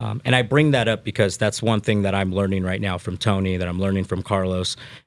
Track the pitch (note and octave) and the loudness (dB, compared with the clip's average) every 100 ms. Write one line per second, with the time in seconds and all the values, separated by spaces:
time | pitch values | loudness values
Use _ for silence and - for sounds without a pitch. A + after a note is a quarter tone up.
0 | A2 A#2 B2 B2+ A#2 C#3+ D3+ C3 A2+ G#2+ | -8 -6 2 2 4 2 4 4 2 0
1 | - - G2+ - G#2+ - A2 A2 G#2 G#2 | -2 0 0 2 -2 0 0 2 2 2
2 | G2 G2 F#2+ F#2 G2 F#2+ F#2 F#2+ G2+ F2+ | 2 0 0 0 0 0 -2 -2 -2 -4
3 | - F#2 A2+ G2 F#2+ F2+ F2 F2+ G2 F#2+ | -6 -4 0 2 2 0 -2 -2 0 0
4 | F#2 F2+ - G2+ F#2 F#2 F2+ - - - | -2 -4 -2 0 0 -2 -4 -6 -12 -20